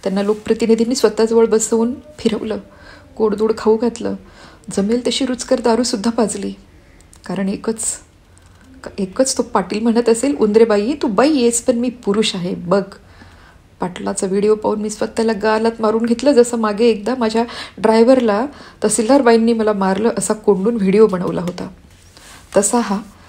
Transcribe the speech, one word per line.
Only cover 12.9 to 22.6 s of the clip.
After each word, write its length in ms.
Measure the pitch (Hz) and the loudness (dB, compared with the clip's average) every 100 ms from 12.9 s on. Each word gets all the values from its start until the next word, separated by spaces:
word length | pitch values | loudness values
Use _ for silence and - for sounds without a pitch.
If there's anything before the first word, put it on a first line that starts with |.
| - - - - - - - _ - | -10 -20 -20 -20 -20 -20 -20 _ -10
पाटलाचा 460 | 185 180 196 196 196 | -8 -6 -8 -4 -2
व्हिडिओ 280 | 196 208 | 0 0
पाहून 260 | 214 208 214 | 0 0 -4
मी 100 | 214 | -6
स्वतःला 420 | 214 220 233 226 | -6 -6 -2 -2
गालात 480 | 202 214 220 226 226 | 0 0 0 0 0
मारून 260 | 214 226 233 | -2 0 0
घेतलं, 260 | 233 269 | 2 4
जसं 260 | 247 240 240 | 4 4 0
मागे 260 | 214 202 | -2 2
एकदा 300 | 240 208 202 | 2 2 -2
माझ्या 300 | 254 220 226 233 - - - | -2 -2 -2 -2 -6 -16 -2
ड्रायव्हरला 680 | 208 226 233 262 233 202 285 - - - | 2 4 6 4 4 0 -4 -8 -20 -6
तहसीलदार 400 | 214 - 220 277 | -2 0 4 4
बाईंनी 300 | 233 226 226 | 6 4 4
मला 200 | 226 214 | 2 0
मारलं 380 | 202 190 190 233 220 | 0 0 0 -2 -2
असा 160 | 196 | -4
कोंडून 420 | 214 - 190 202 233 | -2 0 2 0 0
व्हिडिओ 300 | 190 202 214 | 2 4 4
बनवला 360 | 185 185 170 | 2 -4 -4
होता. 260 | 175 175 190 - - - - - - - - | -6 -8 -12 -16 -20 -20 -20 -20 -20 -20 -2
तसा 220 | 190 | 0